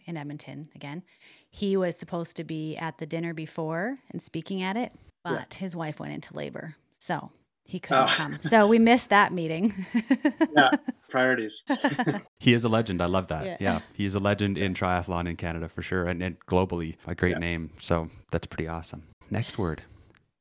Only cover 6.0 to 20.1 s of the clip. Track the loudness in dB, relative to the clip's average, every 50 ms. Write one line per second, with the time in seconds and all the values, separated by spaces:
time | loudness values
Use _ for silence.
6 | -10 -10 -10 -10 -12 -10 -10 -8 -8 -8 -8 -10 -12 -12 -16 _ _ _ _ _
7 | -8 -6 -6 -6 -6 -10 -18 _ _ _ _ _ _ -12 -10 -10 -2 2 4 4
8 | 6 6 4 2 0 -2 -6 -4 0 4 6 8 8 8 8 8 8 8 8 6
9 | 6 6 6 6 6 6 2 -2 -2 -2 0 0 0 0 0 -4 -6 -2 -2 -2
10 | 2 2 2 2 2 0 2 2 0 4 6 6 6 6 4 2 0 -6 -12 _
11 | _ -2 0 2 4 4 4 2 0 -4 -8 -8 -4 -2 0 0 0 0 0 2
12 | 0 0 0 -2 -6 -12 _ _ 2 4 4 4 4 4 2 2 2 0 0 0
13 | 0 0 0 0 0 -2 -4 -6 -6 -8 -6 -2 0 0 0 0 -4 -8 -6 -4
14 | -2 -2 0 0 2 0 2 2 0 0 0 0 -2 -2 -2 0 0 0 0 0
15 | 0 -2 -2 -2 -2 -4 -4 -4 -6 -6 -4 -6 -8 -8 -8 -10 -6 -2 -2 0
16 | 0 0 -2 -2 -4 -6 -6 -8 _ 2 2 2 4 2 0 -2 -4 -4 -6 -10
17 | -8 -8 -2 0 0 0 0 0 -2 -2 -4 -4 -6 -8 -10 -8 -2 0 0 0
18 | 0 -4 -10 -16 -8 _ -4 -4 -4 -4 -6 -6 -6 -4 -6 -8 -8 -10 -12 -14
19 | -16 -20 -20 _ -10 -6 -4 -4 -4 -4 -4 -2 -2 -2 -2 -4 -8 -16 -20 -20
20 | -20 _